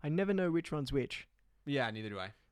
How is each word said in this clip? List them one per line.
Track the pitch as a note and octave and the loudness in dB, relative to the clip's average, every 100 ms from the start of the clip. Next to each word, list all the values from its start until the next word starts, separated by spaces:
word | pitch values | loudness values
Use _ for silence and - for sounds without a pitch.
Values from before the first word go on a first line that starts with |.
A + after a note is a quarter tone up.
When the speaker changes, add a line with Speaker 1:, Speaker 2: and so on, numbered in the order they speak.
Speaker 1:
I | D3 | 2
never | E3 G3 | 2 2
know | G3 F3+ | 2 4
which | E3 E3 | 2 0
one's | D#3 C3+ | -4 0
which. | C#3+ B2 - - _ _ _ - | 0 0 -6 -12 _ _ _ -2
Speaker 2:
Yeah, | C#3 A#2 | 0 0
neither | A2 A2 | -2 -6
do | G2+ | -6
I. | F#2+ - _ | -8 -10 _